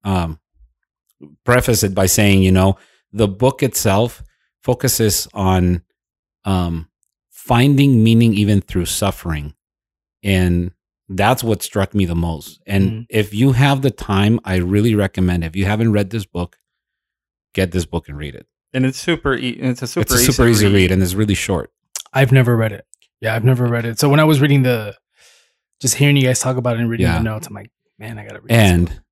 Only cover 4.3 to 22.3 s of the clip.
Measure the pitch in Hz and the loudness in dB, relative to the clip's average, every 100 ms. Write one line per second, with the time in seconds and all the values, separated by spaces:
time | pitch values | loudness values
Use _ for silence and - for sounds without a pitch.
4.3 | _ _ _ - 123 131 - 110 - - | _ _ _ -6 -2 -2 0 0 -2 -8
5.3 | - 95 92 90 87 _ _ _ _ _ | -4 0 2 2 -2 _ _ _ _ _
6.3 | _ 101 95 87 85 80 _ _ _ _ | _ -6 -4 -4 -8 -12 _ _ _ _
7.3 | - - 120 135 139 139 123 110 113 117 | -20 -2 2 2 4 4 4 4 4 2
8.3 | 101 104 101 - 92 85 - 95 - 87 | 2 2 0 -2 -6 -4 -4 -4 -4 -8
9.3 | 76 73 - _ _ _ _ _ _ 101 | -8 -10 -18 _ _ _ _ _ _ -2
10.3 | 95 92 87 87 _ _ _ _ 95 104 | 0 2 0 -4 _ _ _ _ -2 0
11.3 | 110 117 101 - 104 98 104 90 85 85 | 0 -2 -4 -4 -4 -2 -2 -2 -2 -4
12.3 | 80 - - - 98 101 110 120 113 104 | -6 -14 -20 -4 0 0 -2 -4 -4 -2
13.3 | 104 135 123 143 143 135 - - 101 104 | 0 0 2 2 2 -2 -4 -4 0 2
14.3 | 117 - 92 90 101 117 104 95 - 90 | 0 -2 -4 0 0 2 0 -2 0 0
15.3 | 87 82 87 98 107 113 104 98 113 95 | 0 -4 -4 -2 0 0 0 -2 -6 -8
16.3 | 87 87 _ _ _ _ _ _ _ _ | -8 -10 _ _ _ _ _ _ _ _
17.3 | _ _ - 92 92 85 87 - 73 76 | _ _ -4 -2 -2 -4 -8 -10 -14 -14
18.3 | - - _ _ 131 131 135 - 165 143 | -16 -20 _ _ -4 -4 -4 -4 -2 -2
19.3 | 143 127 117 - 120 120 - - 123 127 | -2 -4 -6 -6 -6 -6 -6 -2 0 0
20.3 | 123 120 107 101 98 87 92 90 95 104 | 2 4 4 4 4 4 2 0 0 -2
21.3 | 98 - 90 - _ _ - - 135 135 | -2 -2 -6 -6 _ _ -20 -6 -2 4